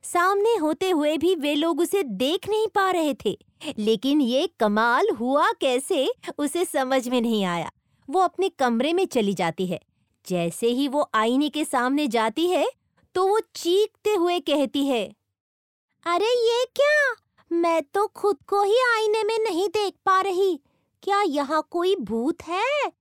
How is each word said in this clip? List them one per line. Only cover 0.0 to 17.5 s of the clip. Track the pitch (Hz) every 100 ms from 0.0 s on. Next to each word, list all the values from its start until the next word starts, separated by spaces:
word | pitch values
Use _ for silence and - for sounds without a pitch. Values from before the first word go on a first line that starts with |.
सामने | - 349 349 403 415 453
होते | 302 320 370
हुए | 349 294 311
भी | 320
वे | 370 285
लोग | 294 330 294
उसे | 330 392
देख | 294 190 254 349 -
नहीं | 427 440
पा | 415 381
रहे | 359 311
थे। | 254 220 - _ _ 302 -
लेकिन | 208 226 262 294
ये | 247 254 349
कमाल | _ 214 208 233 247 403
हुआ | 277 240 277 370
कैसे, | 466 294 247 - 339 285 508 - -
उसे | 294 339
समझ | 349 302 254 269 247
में | 254
नहीं | 233 220
आया। | 190 175 156 _ _ _ -
वो | 302
अपने | 359 - 381
कमरे | - 254 226 277
में | 339 381
चली | 254 208
जाती | 190 175 160 185
है। | 170 _ _ _ _ -
जैसे | 180 170 - 233
ही | 247 285
वो | 277 294
आईने | 220 220 254 302
के | 302
सामने | 302 262 247 277 302
जाती | 226 226 220 349
है, | 359 370 - _ _ _
तो | - 381
वो | 427 440
चीखते | - 339 370 427 _ -
हुए | 427 349 349
कहती | 285 294 269 285 277
है, | 247 196 - _ _ _ _ _ _ _ _ 320
"अरे | 349 415
ये | 494 466 466
क्या? | 508 - 571 605 554 466 _ _ _